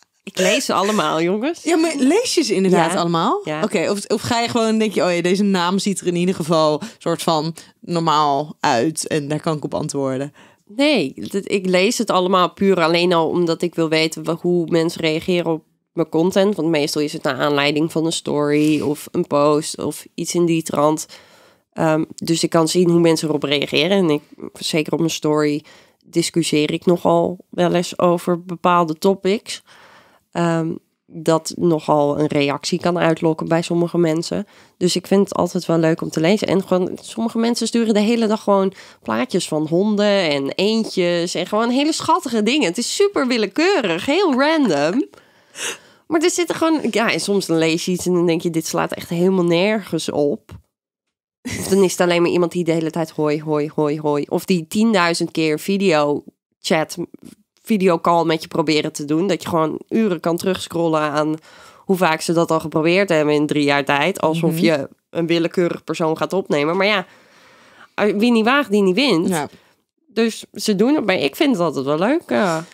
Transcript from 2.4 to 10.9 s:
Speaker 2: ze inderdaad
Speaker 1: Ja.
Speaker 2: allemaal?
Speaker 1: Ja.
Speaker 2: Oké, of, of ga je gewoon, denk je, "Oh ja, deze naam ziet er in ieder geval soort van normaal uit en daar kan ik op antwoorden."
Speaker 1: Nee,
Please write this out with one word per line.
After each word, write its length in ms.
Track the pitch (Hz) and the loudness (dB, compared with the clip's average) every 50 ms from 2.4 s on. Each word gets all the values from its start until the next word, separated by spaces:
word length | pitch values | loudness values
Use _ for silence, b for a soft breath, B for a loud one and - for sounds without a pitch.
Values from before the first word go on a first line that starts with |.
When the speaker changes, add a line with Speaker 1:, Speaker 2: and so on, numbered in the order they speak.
Speaker 2:
ze 120 | 254 214 185 | 0 0 0
inderdaad 380 | 190 196 185 185 175 165 165 | 2 2 4 4 2 2 2
Speaker 1:
Ja. 60 | 185 185 | 0 -2
Speaker 2:
allemaal? 420 | 170 170 170 165 180 254 359 415 392 | 0 0 0 0 0 0 0 -2 -4
Speaker 1:
Ja. 180 | - 151 156 | -6 -4 -4
Speaker 2:
Oké, 280 | 165 220 214 185 - - | -4 -2 -2 -2 0 -2
of, 160 | 202 202 - | -2 -4 -4
of 140 | - 220 - | -4 -4 -4
ga 200 | - - 240 233 | -2 -4 -2 -2
je 80 | 233 233 | -2 -2
gewoon, 300 | 240 233 226 220 220 220 | 0 0 0 2 2 0
denk 140 | 220 208 | 0 0
je, 120 | - 170 143 | 0 0 0
"Oh 100 | 175 175 | 0 0
ja, 80 | 170 | 0
deze 200 | 170 175 196 190 | 0 2 2 2
naam 360 | 208 196 196 180 170 180 196 190 | 2 2 2 0 0 0 0 0
ziet 220 | - 208 185 - | 0 -2 -4 -2
er 60 | - | -2
in 100 | 180 175 | -2 -2
ieder 180 | 175 180 185 190 | 0 0 0 0
geval 460 | - 160 156 170 160 156 151 151 147 214 B B B | -2 0 0 2 4 4 2 2 -2 -4 B B B
soort 240 | - 170 165 - | -6 -4 -4 -2
van 320 | - 175 160 151 151 165 160 B B B B _ | 0 0 0 0 0 -4 -6 B B B B _
normaal 760 | - 175 170 165 165 160 147 151 151 143 139 139 151 156 - - | -10 -6 -4 0 0 2 2 4 2 2 2 0 -2 -6 -8 -4
uit 460 | - 151 127 117 131 160 156 - - | 0 2 2 2 2 0 -2 -4 -4
en 220 | - - 156 143 139 | -4 -4 -4 -2 -4
daar 120 | 151 151 | -4 -4
kan 160 | - 170 156 | -2 -4 -4
ik 80 | 147 160 | -4 -6
op 100 | 151 - | -6 -4
antwoorden." 580 | - 151 151 - 139 135 131 131 131 143 147 b b b b b b _ - | -6 -6 -4 -4 -4 -4 -4 -4 -4 -6 -8 b b b b b b _ -10
Speaker 1:
Nee, 440 | 202 240 285 311 | -4 0 0 2